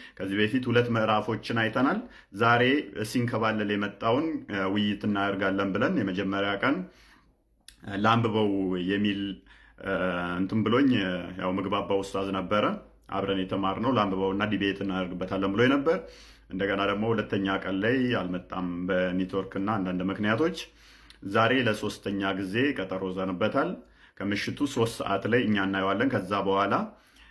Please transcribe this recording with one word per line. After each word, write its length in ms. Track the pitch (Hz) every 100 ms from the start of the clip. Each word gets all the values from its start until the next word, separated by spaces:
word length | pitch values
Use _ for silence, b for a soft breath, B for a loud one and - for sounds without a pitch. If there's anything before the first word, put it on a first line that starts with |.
| B
ከዚህ 220 | - 98 101
በፊት 260 | 107 131 123
ሁለት 220 | 120 120
ምዕራፎችን 680 | 113 107 107 110 110 - 117
አይተናል። 400 | 110 127 139 202 - B B
ዛሬ 300 | 98 117 117 127 147 - -
ሲንከባለል 680 | 110 127 120 113 110 107 104
የመጣውን 580 | 104 101 - 113 127 160 151 - 101 95
ውይይት 320 | 104 104 98
እናደርጋለን 680 | 110 101 101 98 98 98 98
ብለን 240 | 101 143 175
የመጀመሪያ 540 | 95 92 95 98 101 98
ቀን 180 | 127 175 185 b b b b _ _ _ - - - 98
ላንብበው 540 | 113 117 117 107 104 98 92 92 90
የሚል 340 | 101 104 101 98 92 - b b - 98 92 92 90 87 87
እንትን 240 | 95 113
ብሎኝ፣ 280 | 107 123 139 110 92 90 87 90
ያው 140 | 92
ምግባባ 380 | 95 95 101 98 98
ኡስታዝ 320 | 95 98 98
ነበረ 340 | 95 90 104 139 208 - _ -
አብረን 300 | 98 98 95
የተማርነው፣ 520 | 92 98 95 95 120
ላንብበውና 500 | 117 98 95 95 98 107
ዲቤት 300 | 101 98 95
እናደርግበታለን 680 | 98 92 90 90 92 95 98
ብሎኝ 180 | 98 127
ነበር። 280 | 139 147 180 - B B B B
እንደገና 320 | 95 101 98 101
ደግሞ 180 | 101 113
ሁለተኛ 480 | 107 104 104 98 95
ቀን 160 | 95 95
ላይ 200 | 110 131 127 110
አልመጣም 520 | 90 90 - 92 90 87 90
በኔትወርክ 680 | 92 92 92 92 98 92 98
እና 140 | 98
አንዳንድ 280 | 110 92 92
ምክንያቶች። 540 | 95 95 104 113 160 180 - B B B B B
ዛሬ 300 | 98 107 117 131
ለሶስተኛ 680 | 113 107 104 - - 98 98 98
ጊዜ 200 | 95 110 143
ቀጠሮ 300 | 131 92 92 95
ዘንበታል። 580 | 92 92 90 107 135 165 220 - b b -
ከምሽቱ 440 | 98 101 - - 143
ሦስት 280 | 123 113 -
ሰዓት 280 | - 98 107
ላይ 160 | 123
እኛ 160 | 107 101
እናየዋለን። 480 | 98 95 95 98 135
ከዛ 220 | 113 92 101
በኋላ 300 | 95 98 101 139 220 - b b b